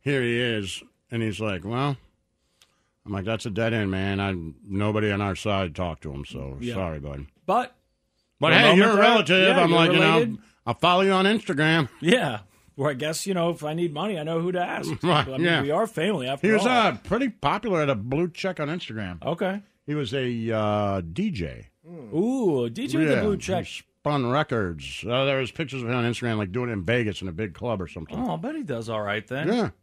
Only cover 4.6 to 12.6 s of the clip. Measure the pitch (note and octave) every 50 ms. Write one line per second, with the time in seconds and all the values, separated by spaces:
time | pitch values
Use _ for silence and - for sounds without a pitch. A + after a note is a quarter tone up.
4.6 | - G2+ G2 G2 G#2 G#2+ G#2 G#2+ G#2+ G#2 G2+ G2 G#2 G2 F2+ - - A2 G2+ G2
5.6 | F#2+ F2 D2 - F#2 F2 D#2 - - D#2 C#2 C#2 C#2 - - C2+ C2+ C2+ C2+ C#2+
6.6 | A#2+ A#2+ A#2+ F#2+ F#2 E2+ D#2 D2+ C#2 D2 C#2 C#2+ C#2+ - _ _ _ - F#3+ A#3+
7.6 | - - _ _ _ _ _ _ _ _ _ _ _ _ _ _ C#3+ D#3+ D#3+ G3
8.6 | A#3+ A3 E3+ F#3 G#3 A3+ G#3+ G3 G#3 A#3+ A#3+ A3 F#3+ C3+ F3+ F#3 F#3+ F#3+ - -
9.6 | E3+ E3 E3+ E3+ E3 E3 E3+ D#3+ D#3+ D#3+ D#3+ D#3+ - A3+ G#3+ - - _ _ _
10.6 | _ A#2 A#2+ _ - E3+ F3+ F#3 G3 F#3+ F#3+ F#3 F#3+ G3 A3 G#3+ - - E3 C#3
11.6 | D#3 D#3 D#3+ E3 D3 A2+ - - D3 E3 A3+ C4 G3 C#3+ A2+ G#2 - _ _ _